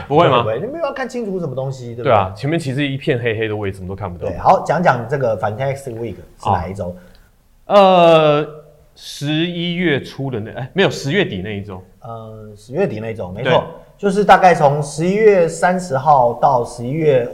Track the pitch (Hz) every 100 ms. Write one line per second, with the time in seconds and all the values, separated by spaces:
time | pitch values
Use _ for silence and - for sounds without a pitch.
0 | 87 147 170 123 107 110 214 320 302 269
1 | 247 247 214 185 165 127 135 127 120 117
2 | 127 110 95 101 139 165 135 127 143 135
3 | - 127 117 107 110 104 101 95 90 98
4 | 101 87 101 85 120 180 - 147 175 127
5 | 113 143 123 107 110 107 135 135 - 113
6 | 117 90 - - 110 95 85 101 90 90
7 | - - _ _ _ _ - 202 190 185
8 | 170 160 156 147 151 - - _ _ _
9 | - - 143 156 175 175 175 175 180 135
10 | - - 135 123 107 - 127 - 180 -
11 | 135 196 147 101 98 101 98 92 - _
12 | 123 113 110 110 107 104 - 135 190 107
13 | 113 107 90 95 131 127 - - - _
14 | 202 196 208 185 185 160 147 147 147 -
15 | 175 202 220 196 165 - 180 185 - 131
16 | 143 143 120 113 143 127 117 - 120 151
17 | 156 131 120